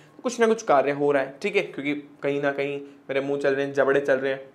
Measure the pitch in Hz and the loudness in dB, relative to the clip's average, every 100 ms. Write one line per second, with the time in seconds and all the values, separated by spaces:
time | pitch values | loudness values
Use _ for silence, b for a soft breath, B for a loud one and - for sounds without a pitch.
0 | b - 254 240 226 226 - 139 135 143 | b -8 -6 2 2 2 2 4 4 2
1 | 143 139 135 - 202 190 - - 143 147 | 2 2 -2 -4 -2 -2 -2 -4 -4 -6
2 | - - 143 143 143 143 143 143 139 - | -8 -6 -4 0 -2 -2 -4 -6 -12 -16
3 | - 135 139 143 143 139 139 139 135 143 | -6 -4 -2 0 0 0 0 2 2 2
4 | 143 131 135 131 - | 2 0 0 -4 -10